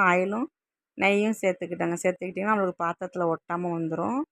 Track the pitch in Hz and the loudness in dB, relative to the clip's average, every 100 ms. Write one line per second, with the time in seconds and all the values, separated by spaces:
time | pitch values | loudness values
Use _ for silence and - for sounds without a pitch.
0 | 185 180 190 214 285 _ _ _ _ - | 4 4 2 -2 -4 _ _ _ _ 0
1 | 190 202 214 214 190 180 175 175 170 170 | 2 4 2 0 -2 -2 -6 -4 -2 0
2 | 185 180 185 185 202 214 185 180 170 170 | -2 -2 -8 -4 0 2 0 0 -4 -4
3 | 185 196 170 160 - 170 175 165 160 160 | -8 -2 0 0 -4 -4 -2 -2 -2 -2
4 | 190 254 320 | -2 -2 -6